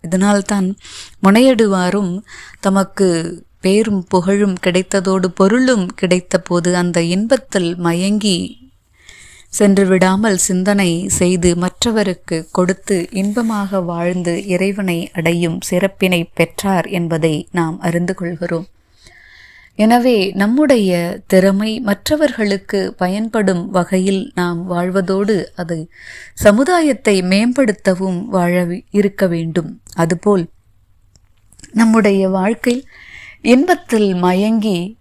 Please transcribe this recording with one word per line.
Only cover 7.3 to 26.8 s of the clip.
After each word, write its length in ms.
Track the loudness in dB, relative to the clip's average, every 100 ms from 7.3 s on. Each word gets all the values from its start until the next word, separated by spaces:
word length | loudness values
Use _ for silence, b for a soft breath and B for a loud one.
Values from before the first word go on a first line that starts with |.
| 0 0 -2 -2 -2
மயங்கி 640 | -2 -2 0 0 0 -2 -4 -12 -20 _ _ B B B B B B
சென்று 360 | 2 4 4 4
விடாமல் 520 | 4 4 2 0 0
சிந்தனை 680 | 0 0 0 0 0 -2 -4
செய்து 420 | 0 0 2 2 2
மற்றவருக்கு 840 | -2 -2 -2 0 -2 -4 -6 -8 -4
கொடுத்து 440 | -2 -2 -2 -2 -4 -2
இன்பமாக 680 | -4 -2 -2 -2 -2 -4 -4
வாழ்ந்து 520 | -4 -2 -2 -2 -2 -4 -2
இறைவனை 520 | -2 0 -2 -2 -4 -4
அடையும் 480 | -4 -2 0 -2 -4
சிறப்பினை 600 | -2 0 0 0 0 0 -4
பெற்றார் 540 | -2 -2 -2 -2 0 -2
என்பதை 600 | -4 -2 0 0 -2 -4
நாம் 280 | -2 -2 -2
அறிந்து 340 | -4 -2 -2
கொள்கிறோம். 540 | -4 -6 -6 -6 -6 -8 _ _ b b b b b b b b 0
எனவே 380 | 4 4 4 2 0
நம்முடைய 580 | 0 0 2 4 4 2 0 -2 -8 2
திறமை 440 | 4 4 2 -2 -4
மற்றவர்களுக்கு 1120 | -2 -4 0 0 0 0 -2 -2 -2 -4 -4
பயன்படும் 720 | -4 -4 -2 -2 0 0 0 -2
வகையில் 640 | -2 0 0 0 -2 -4
நாம் 260 | -4 -4 -4 -4
வாழ்வதோடு 720 | -4 -2 -2 -2 -2 0 -2 -2 -10
அது 220 | -8 -8 -8 B B B B
சமுதாயத்தை 840 | B -2 0 0 0